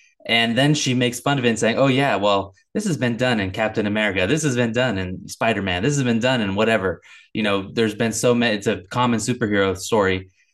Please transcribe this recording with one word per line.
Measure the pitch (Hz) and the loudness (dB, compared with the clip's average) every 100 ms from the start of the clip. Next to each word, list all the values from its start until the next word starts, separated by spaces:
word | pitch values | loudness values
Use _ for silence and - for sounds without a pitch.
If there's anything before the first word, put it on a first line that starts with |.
| _ _ - | _ _ -2
And | 117 117 117 | 0 2 2
then | 143 | 2
she | 147 131 | 2 0
makes | 127 123 120 | 0 0 -2
fun | 143 139 | -2 0
of | 120 | 0
it | |
and | 110 | 2
saying, | 113 113 | 2 2
"Oh, | 135 | 2
yeah, | 127 139 101 | 2 2 2
well, | 101 98 92 - _ | 2 2 -2 -10 _
this | - 180 | -4 -2
has | 135 | 0
been | 120 113 | -2 0
done | 127 113 | 0 0
in | 95 | -2
Captain | 95 110 117 104 | -2 -2 0 -2
America. | 104 107 95 92 | 0 0 0 0
This | 156 | 0
has | 156 123 | 0 0
been | 120 | 0
done | 113 127 98 | 0 0 -2
in | 92 92 - | -4 -8 -12
Spider-Man. | - 113 101 95 90 | -4 -2 0 -2 -2
This | 120 143 | 0 0
has | |
been | 123 117 | 0 2
done | 127 131 | 0 0
in | 101 98 | 0 0
whatever. | 110 110 92 85 - - - | 2 2 0 -4 -10 -20 -10
You | - | -4
know, | 107 101 95 | -2 -2 -2
there's | - 110 104 | -2 0 0
been | 117 | -2
so | 110 127 120 | 0 2 2
many, | 117 107 | 2 0
it's | 113 | -2
a | 95 - | -4 -4
common | 120 123 113 | -2 0 0
superhero | 110 123 110 104 98 92 | -2 -2 0 2 0 -2
story." | - 113 95 92 95 _ _ | 0 2 2 0 -6 _ _